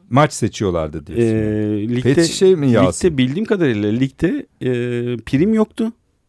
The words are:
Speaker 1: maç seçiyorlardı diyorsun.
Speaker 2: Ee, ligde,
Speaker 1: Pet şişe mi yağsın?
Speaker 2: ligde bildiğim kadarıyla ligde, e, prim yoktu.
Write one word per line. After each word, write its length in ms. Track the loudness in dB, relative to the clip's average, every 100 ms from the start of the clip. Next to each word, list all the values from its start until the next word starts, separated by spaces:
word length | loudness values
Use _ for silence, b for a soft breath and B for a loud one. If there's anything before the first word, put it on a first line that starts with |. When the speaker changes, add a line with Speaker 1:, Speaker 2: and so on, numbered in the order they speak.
| -2
Speaker 1:
maç 240 | 2 2
seçiyorlardı 760 | 0 -4 -2 -2 -2 -4 -6 -8
diyorsun. 180 | -2 0
Speaker 2:
Ee, 640 | 0 0 -2 -2 -2 -2
ligde, 240 | -2 2
Speaker 1:
Pet 120 | 2 2
şişe 300 | 2 2 4
mi 160 | 4
yağsın? 360 | 4 2 2 0
Speaker 2:
ligde 100 | 2
bildiğim 280 | 0 -2 -2
kadarıyla 440 | 0 0 0 0
ligde, 560 | 0 -2 -2 -4 -4 -8 -8
e, 100 | -4 -4 -4 -4 -4 -6
prim 360 | -2 0 2
yoktu. 380 | 2 0 -2 -6 -8 _ _